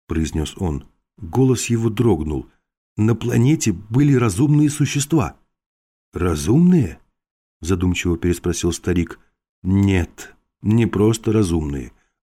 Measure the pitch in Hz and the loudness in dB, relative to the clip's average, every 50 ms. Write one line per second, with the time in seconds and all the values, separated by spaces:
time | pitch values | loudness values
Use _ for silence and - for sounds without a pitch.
0 | _ - - 80 80 73 80 82 76 73 - - - 85 73 67 - - _ _ | _ -6 -4 -2 -2 -2 -2 -4 -6 -6 -6 -6 -6 -6 -6 -6 -10 -14 _ _
1 | _ _ _ - 107 82 - 123 131 131 127 113 - - 117 113 113 113 107 104 | _ _ _ -18 -14 -4 -2 0 2 2 2 0 -2 -2 -2 -2 -2 -2 0 0
2 | 120 117 98 78 76 76 76 67 - - _ _ _ _ _ _ _ _ _ - | 2 2 2 0 -2 -4 -6 -6 -8 -10 _ _ _ _ _ _ _ _ _ 0
3 | 104 110 117 110 - 117 120 120 117 135 156 160 - 110 98 87 95 - 113 131 | 0 0 0 0 -2 -2 0 2 2 2 2 2 0 -2 -4 -4 -6 -4 0 2
4 | 147 147 143 123 120 113 90 92 139 143 151 147 151 147 147 - 147 135 - 143 | 2 4 4 2 2 0 0 0 2 2 4 2 2 2 0 0 -2 -2 -2 -4
5 | 139 - 165 160 107 73 - _ _ _ _ _ _ _ _ _ _ _ _ _ | -2 0 0 0 0 -2 -6 _ _ _ _ _ _ _ _ _ _ _ _ _
6 | _ _ - - 85 90 82 73 71 80 113 156 175 180 180 170 120 82 71 - | _ _ -6 -2 -2 -2 -2 -2 0 2 2 4 6 6 4 4 2 0 -6 -12
7 | _ _ _ _ _ _ _ _ _ _ _ _ - 80 95 87 90 90 87 - | _ _ _ _ _ _ _ _ _ _ _ _ -4 -2 -2 0 0 0 -2 -2
8 | - 90 85 82 - 87 85 - - 90 85 - - 87 82 - - 92 87 87 | -2 -2 -2 0 0 -2 -2 -2 -2 -4 -4 -2 -2 -4 -4 -4 -4 -2 -2 -2
9 | 85 - - - _ _ _ _ _ _ _ _ - 90 95 98 98 98 98 92 | -2 -4 -6 -14 _ _ _ _ _ _ _ _ -4 0 2 2 4 4 2 2
10 | 85 - - - - - - _ _ _ _ _ - 104 107 117 117 104 - 95 | 0 -2 -6 -14 -20 -20 -20 _ _ _ _ _ -2 0 2 2 2 2 2 2
11 | 104 110 113 110 - 113 104 110 107 87 85 85 78 73 71 67 62 58 - _ | 2 2 2 0 -2 0 0 2 2 0 0 -2 -2 -4 -6 -8 -10 -12 -16 _
12 | _ _ _ _ | _ _ _ _